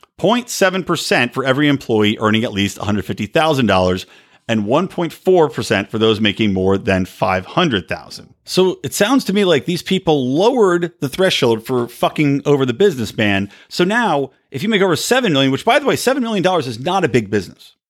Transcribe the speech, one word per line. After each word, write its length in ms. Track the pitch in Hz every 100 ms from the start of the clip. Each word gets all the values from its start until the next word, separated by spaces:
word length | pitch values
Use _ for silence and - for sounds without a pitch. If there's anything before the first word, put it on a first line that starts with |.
| _ -
point 300 | 190 240 233
seven 340 | - 190 185
percent 500 | - 165 - 180 123
for 100 | 135
every 240 | 131 131 147
employee 500 | 139 - 110 104 107
earning 240 | 110 110
at 80 | 113
least 260 | 101 101 -
a 60 |
hundred 200 | 92 104 -
fifty 200 | 101 104
thousand 400 | 160 160 139 113
dollars, 400 | 95 92 92 - - _ _ -
and 180 | 110 101
one 220 | 143 190
point 240 | - 165
four 360 | - - 185 151
percent 420 | 123 110 101 98
for 80 | 113
those 220 | 110 104
making 320 | 107 92 110
more 260 | 95 95 98
than 260 | 98 95
five 420 | 90 - 95 92 92
hundred 420 | - 175 101 -
thousand. 460 | - - - - _
So 340 | - - 185 -
it 100 | 135
sounds 300 | - 202 269
to 80 | -
me 120 | 196
like 200 | 185 151
these 180 | - 175
people 440 | - 190 165 147 127
lowered 640 | 143 214 262 196 175 170 -
the 80 | 139
threshold 580 | - 185 - 123 110 113
for 220 | 127 120
fucking 540 | - 165 - 147 139 147
over 180 | 143
the 80 | 131
businessman. 800 | 117 202 131 110 - 107 98 101 - -
So 140 | -
now, 460 | 180 226 220 147 131 _ _
if 120 | 135
you 60 | 208
make 140 | 214
over 140 | 190 156
seven 360 | - 254 233
million, 200 | 139 135
which, 120 | 135
by 140 | - 285
the 80 | 269
way, 100 | 175
seven 260 | 240 269
million 200 | 233 208
dollars 240 | 180 180 131
is 120 | 113
not 260 | 147 190
a 40 | 160
big 220 | 120 101
business. 440 | 104 80 - - _